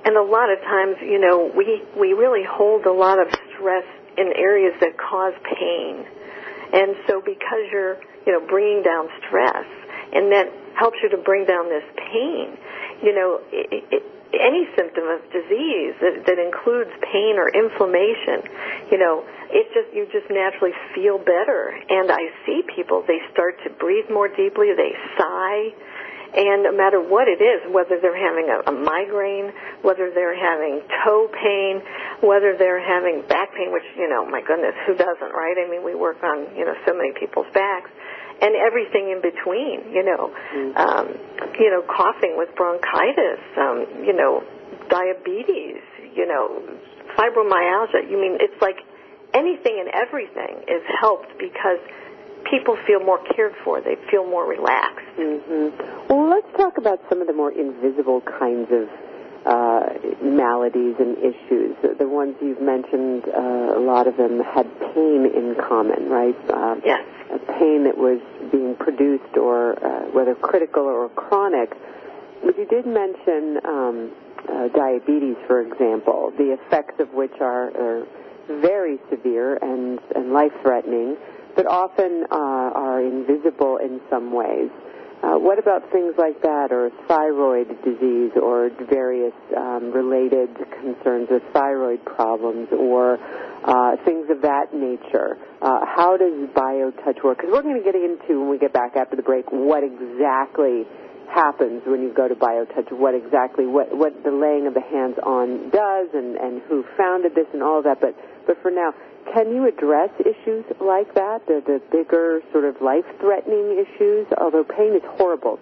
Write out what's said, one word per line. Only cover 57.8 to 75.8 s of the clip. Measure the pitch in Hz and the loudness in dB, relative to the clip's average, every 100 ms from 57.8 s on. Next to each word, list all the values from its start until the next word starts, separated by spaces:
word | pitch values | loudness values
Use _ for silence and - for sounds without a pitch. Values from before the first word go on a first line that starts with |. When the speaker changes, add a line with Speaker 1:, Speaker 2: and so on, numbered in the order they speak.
| 127 135 131 127 | -2 0 0 0
Speaker 2:
kinds | - - 127 120 113 | -2 -4 -2 -2 0
of, | 120 107 - - - - - - | 0 0 -10 -16 -16 -18 -6 0
uh, | 120 120 117 - - - - | 2 4 2 0 -4 -8 -4
maladies | 139 143 123 120 120 123 123 117 | 2 2 2 2 0 0 0 0
and | 120 117 | -2 2
issues. | 127 120 - 123 110 113 | -2 -2 -2 0 0 0
The, | - - | -2 0
the | 139 | 0
ones | 147 139 135 | 0 -2 -2
you've | 143 131 | -6 -2
mentioned, | 139 131 127 131 131 127 - | 0 0 -2 -2 0 -2 -2
uh, | - 127 123 120 110 | -2 -2 0 0 2
a | |
lot | 127 123 123 | 4 4 4
of | 123 | 2
them | 120 120 | 0 2
had | 120 - 120 - - 165 | 0 0 -2 -4 -4 2
pain | 160 147 131 | 4 4 4
in | - 120 117 | 2 -2 -4
common, | - 113 110 - - | 0 2 2 0 0
right? | 127 120 123 - | 2 2 0 -2
Um, | 104 117 110 - | -2 0 0 0
Speaker 1:
Yes. | 123 - - - | 0 -2 -16 -10
Speaker 2:
a | - - - | -8 -6 2
pain | 160 151 | 4 4
that | 139 - | 2 2
was | 127 123 - - 127 | 2 2 -4 -14 -2
being | 135 127 123 | -2 0 -2
produced, | - 139 143 139 - - | -4 2 2 2 0 0
or, | 120 120 120 - | 2 2 2 0
uh, | - 131 - | -2 -4 0
whether | - 127 | 2 2
critical | 123 - 185 165 151 | 0 2 2 2 0
or | 139 120 120 | 0 0 -2
chronic. | - - 202 196 151 117 - - - - - - - | -6 0 0 2 0 -2 -6 -16 -18 -18 -18 -20 -4
But | 359 - | 0 0
you | - | 0
did | 233 247 | -2 0
mention, | 220 190 185 - 160 151 147 | -2 -2 -2 -2 -2 -2 -4
um, | - 147 127 117 113 - - - - | -4 -2 -2 -4 -8 -14 -20 -16 -8
uh, | 160 120 | -4 0
diabetes, | 147 135 123 135 147 139 117 - | 2 2 0 2 0 0 -4 0
for | 127 | 0
example, | 113 113 | 0 0